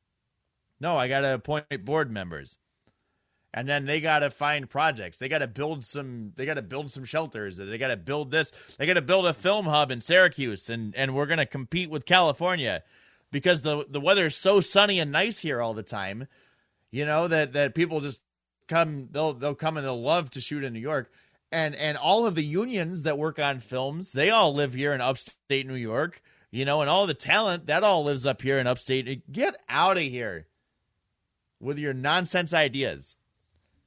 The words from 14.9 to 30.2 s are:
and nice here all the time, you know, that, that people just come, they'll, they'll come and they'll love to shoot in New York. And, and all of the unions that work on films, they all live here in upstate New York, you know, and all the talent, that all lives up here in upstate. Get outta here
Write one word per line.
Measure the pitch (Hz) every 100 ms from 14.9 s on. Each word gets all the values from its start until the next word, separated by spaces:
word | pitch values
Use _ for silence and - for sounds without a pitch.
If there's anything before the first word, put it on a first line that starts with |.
| 190
and | 147
nice | 147 214 214
here | 160 123
all | 117
the | 110
time, | 101 104 95 104 139 _ _ _ _ _ _
you | 131 147
know, | 151 175
that, | 160 143
that | 139 139 160
people | 165 160
just | 143 135 _ _ _ _ -
come, | 165 160 143 123
they'll, | 143 156
they'll | 127 117 -
come | 160 156
and | 135
they'll | 123
love | 123 175 147
to | 131
shoot | 120 147
in | 135
New | 113
York. | 127 147 117 _ _ _ -
And, | 165 156 147
and | 151 147
all | 147 214 233
of | 160
the |
unions | 151 165 240 220 165 180
that | 151 147
work | 156 156
on | 143 131
films, | - 127 135 156 190
they | 135 165
all | 226 175
live | 143 143
here | 127 143
in | 139
upstate | 123 131 - - - 135 131
New | 131
York, | 113 120 170 - _ _ _
you | 120 139
know, | 151
and | 143
all | 180 196
the |
talent, | 143 - 190 220 175 147
that | 160
all | 208 180
lives | 147 139 139
up | 127
here | 127 139
in | 123
upstate. | 127 - 131 127 135 -
Get | 147 349 - -
outta | 131 185 185
here | 143 123